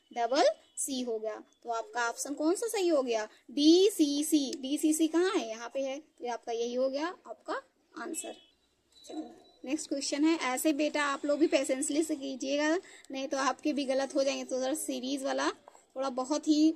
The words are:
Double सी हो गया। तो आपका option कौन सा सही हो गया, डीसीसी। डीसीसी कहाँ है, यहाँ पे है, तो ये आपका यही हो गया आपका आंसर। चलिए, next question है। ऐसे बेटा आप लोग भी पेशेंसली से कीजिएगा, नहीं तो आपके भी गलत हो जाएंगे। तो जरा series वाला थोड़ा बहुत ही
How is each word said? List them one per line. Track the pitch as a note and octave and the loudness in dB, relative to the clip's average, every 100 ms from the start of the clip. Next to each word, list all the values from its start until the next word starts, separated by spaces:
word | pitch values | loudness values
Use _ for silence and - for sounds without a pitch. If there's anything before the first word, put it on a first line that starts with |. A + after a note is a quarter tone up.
| _ | _
Double | - A#3 G3 C#5+ - _ - | -4 0 4 4 2 _ -8
सी | - C4 | -6 -4
हो | A#3+ A3 | -4 -4
गया। | A3 G#3+ - _ | -6 -8 -14 _
तो | A#3+ | -6
आपका | A3+ A3 A#3+ A#3 | -6 -4 -2 -2
option | - C4+ | -4 -8
कौन | C#4+ D#4 G4+ | 0 0 0
सा | A4+ | -2
सही | G#4 F4 | 0 2
हो | D4 | 2
गया, | B3+ A3 G#3+ - - | 2 -2 -4 -12 -8
डीसीसी। | C4+ D4+ F4 G#4 - C#4+ C#4+ D4+ D4+ B3+ C4+ | 4 8 8 6 4 2 2 2 2 0 -6
डीसीसी | C4 D4 D#4 D#4 D#4+ | -4 0 2 2 2
कहाँ | E4 F#4 | 4 2
है, | F4+ A3+ | 0 -4
यहाँ | A3 A#3 | -8 -8
पे | C4+ | -6
है, | C4+ C#4 | -4 -6
तो | - - A#3+ | -12 -12 -8
ये | |
आपका | A#3 A#3+ | -8 -6
यही | A3+ A#3+ | -4 -2
हो | B3 C4 | 0 -2
गया | C#4 E4+ | -2 -4
आपका | - A#3 - - B4 - _ _ | -6 -16 -16 -8 -8 -8 _ _
आंसर। | D#4 F4 - - - _ _ _ _ _ _ | -12 -8 -8 -10 -14 _ _ _ _ _ _
चलिए, | - D#4 - - - _ | -14 -12 -12 -16 -20 _
next | B3+ D4+ - | -6 -4 -2
question | C#4 - C#4+ D#4 | -4 -2 2 4
है। | E4 B3+ | 4 0
ऐसे | B3+ D#4 | 0 2
बेटा | C#4+ D4+ D4 | 2 0 0
आप | C#4+ C4+ C#4+ | -2 -2 -2
लोग | C#4+ | 2
भी | F4+ | 4
पेशेंसली | D4 C4+ C4 D4+ D4 | 2 0 -2 0 -2
से | D#4 C#4+ | -2 -4
कीजिएगा, | C4+ C4 C4+ C#4+ D4+ F4+ - - - | -6 -6 -2 0 0 0 -4 -20 -12
नहीं | C4+ C4+ | -8 -4
तो | C4+ | -2
आपके | C4+ B3+ D4+ | -2 0 -2
भी | C#4 C4 | -2 0
गलत | C4 C4+ C#4 | 0 0 0
हो | |
जाएंगे। | C4+ C4 | 0 -2
तो | B3+ B3+ | -4 -4
जरा | C4 D4+ | -2 -4
series | - C4 B3+ C#4 | -4 -6 -4 -4
वाला | C4+ C4 D4+ | -2 -2 -2
थोड़ा | - - - _ C4 C4+ | -4 -18 -20 _ -6 -4
बहुत | B3+ C4 D4+ D4+ | -4 -2 -2 2
ही | D4+ D#4 | 4 4